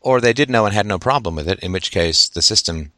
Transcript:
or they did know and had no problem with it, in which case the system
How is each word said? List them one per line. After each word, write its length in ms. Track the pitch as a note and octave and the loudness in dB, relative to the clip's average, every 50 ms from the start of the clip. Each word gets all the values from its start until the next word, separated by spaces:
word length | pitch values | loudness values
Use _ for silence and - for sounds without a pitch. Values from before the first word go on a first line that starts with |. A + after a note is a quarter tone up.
or 180 | - C3 C3 B2 | 2 2 2 4
they 120 | A#2 A#2+ A#2 | 4 2 2
did 160 | C3+ D#3 B2+ | 2 0 2
know 160 | B2+ A#2 G#2+ | 2 2 2
and 80 | G2+ G2 | 2 2
had 120 | G#2+ G2+ | 0 0
no 120 | G#2 G2 | 0 -2
problem 380 | F2 - B2+ C3+ C#3+ A2+ F2 E2 | -2 0 0 0 0 -2 -4 -6
with 120 | D#2 D2 | -4 -2
it, 120 | E2+ F#2+ - | -4 -4 -4
in 120 | - F#2 | -4 -6
which 200 | F#2 F#2 - - | -6 -4 -6 -4
case 380 | - F#2+ E2+ E2 D#2+ - - - | -2 0 0 2 2 2 0 0
the 120 | - F2 | 0 -2
system 500 | - - - - - - E2 E2 D2+ C#2+ _ | 0 0 0 0 -2 -2 -6 -6 -8 -12 _